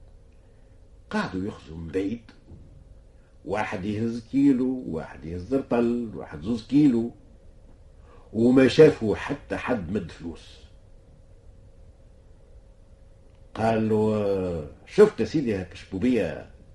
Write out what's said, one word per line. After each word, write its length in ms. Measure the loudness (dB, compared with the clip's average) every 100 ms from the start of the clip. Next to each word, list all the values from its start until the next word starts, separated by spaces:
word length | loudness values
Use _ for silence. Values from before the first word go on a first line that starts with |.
| -20 -20 -20 -20 -20 -20 -20 -20 -20 -20 -8
قعدوا 380 | -6 -4 -6 -8
يخزوا 300 | -10 -16 -14
من 100 | -8
بعيد، 340 | -6 -6 -8 -14 -20 -20 -20 -20 -20 -20 -20 -20 -20 -20 -18 -8
واحد 400 | -6 -4 -6 -6
يهز 380 | -4 -4 -6 -4
كيلو، 520 | 2 4 4 0 -4 -6
واحد 380 | -8 -10 -14 -10
يهز 280 | -10 -4
رطل، 580 | -4 0 0 0 -2 -6 -10
واحد 260 | -14 -10
زوز 260 | -6 -6 2
كيلو، 440 | 4 6 4 -2 -8 -20 -20 -20 -20 -20 -20 -20 -20 -20 -20 -8
وما 340 | 0 4 6 6
شافوا 480 | 8 8 8 -2 -2
حتى 420 | -4 -8 -6 -8
حد 340 | -4 -4 -4
مد 200 | -6 -6
فلوس. 540 | -12 -14 -14 -20 -20 -20 -20 -20 -20 -20 -20 -20 -20 -20 -20 -20 -20 -20 -20 -20 -20 -20 -20 -20 -20 -20 -20 -20 -20 -20 -20 -20 -20 -16 -2
قال 340 | 0 2 2
له: 800 | 2 2 0 0 -2 -2 -4 -8 -16 -4
"شفت 340 | 6 6 4
يا 60 | -2
سيدي 300 | -2 -2 -4
هاك 180 | -6
شبوبية؟" 760 | -14 -10 -2 0 2 -2 -6 -14 -20 -20